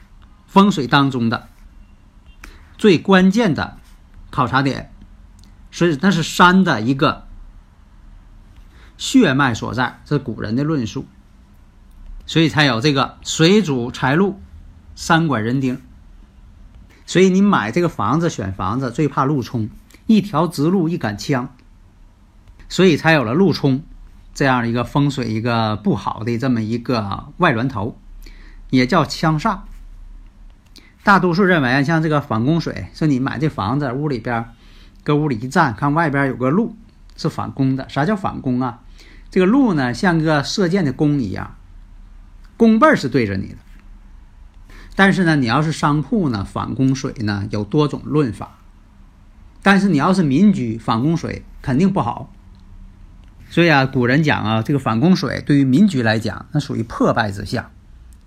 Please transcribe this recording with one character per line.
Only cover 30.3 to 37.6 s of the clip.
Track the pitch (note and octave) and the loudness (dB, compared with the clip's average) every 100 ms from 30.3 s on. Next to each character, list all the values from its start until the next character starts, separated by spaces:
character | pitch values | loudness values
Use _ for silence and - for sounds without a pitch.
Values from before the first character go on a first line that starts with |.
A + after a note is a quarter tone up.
| - - - _ - - _ | -20 -20 -20 _ -20 -20 _
大 | - F#3+ | 2 4
多 | F3+ | 4
数 | E3 | 2
认 | F#3+ F3 | 2 2
为 | B2+ | 2
啊， | C3 | 0
像 | C#3 E3 | 2 0
这 | D#3+ | 0
个 | D3+ | -2
反 | - A2 A#2+ | -2 -2 0
风 | E3 | 0
水， | - - - | -2 -8 -12
说 | - D#3 | -4 0
你 | B2+ | 0
买 | C3+ A2 | -2 -2
这 | D3+ | -4
房 | - G2 C#3 | -2 -4 -2
子， | C#3+ | -4
屋 | B2+ D3+ | -4 -4
里 | B2 | -4
边 | B2 A#2 A#2 - - - - - | -4 -6 -6 -14 -20 -20 -20 -12
搁 | - D3 | -2 0
屋 | D3+ | 0
里 | A2+ | -4
一 | B2+ | -2
站， | F3+ D3+ | 0 0
看 | G#2+ C#3+ | 0 -2
外 | D3+ D#3+ | 0 0
边 | C#3 C#3 | 0 -2
有 | A2+ | -2
个 | B2+ | 0
路 | F3 A#3 - - - - - | 0 -2 -6 -20 -20 -20 -8
是 | D#3+ | -6
反 | - A2 | -6 -8
弓 | A2 | -2